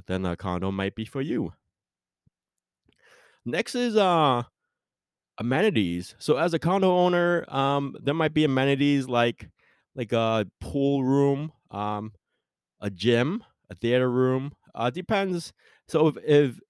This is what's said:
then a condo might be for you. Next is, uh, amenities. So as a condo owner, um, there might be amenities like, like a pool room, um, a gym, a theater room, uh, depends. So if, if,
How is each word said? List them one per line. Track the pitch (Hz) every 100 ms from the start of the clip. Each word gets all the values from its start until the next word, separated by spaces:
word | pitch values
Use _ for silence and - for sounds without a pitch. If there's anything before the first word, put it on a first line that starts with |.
| -
then | 92
a | 92
condo | 85 95 90 95
might | 98 98
be | 107
for | 110 139
you. | 147 226 87 - _ _ _ _ _ _ _ _ _ _ _ _ _ _ _ _ _ _
Next | 120 151 226
is, | 247 247 214
uh, | 190 170 147 123 123 _ _ _ _ _ _ _ _ -
amenities. | 120 135 214 139 90 87 92 -
So | - 139
as | 170
a | 160
condo | 170 190 185
owner, | 180 180 175 175 175 -
um, | 135 139 143 139 -
there | 120
might | 160 156
be | 156
amenities | 151 131 135 139 143 143 127
like, | 120 120 - - _ _ _ _
like | 147 113
a | 113 113 110 98 -
pool | - 143 139 139
room, | 127 139 139 139 156 - _
um, | 104 104 104 107 104 _ _ _ _ _ -
a | 104
gym, | 92 104 117 131 208 - _ -
a |
theater | 95 117 127 127
room, | 123 127 131 139 - _
uh, | - 117
depends. | 139 180 214 196 175 - _ _ _ -
So | 160 156
if, | 113
if, | 113 147 143 117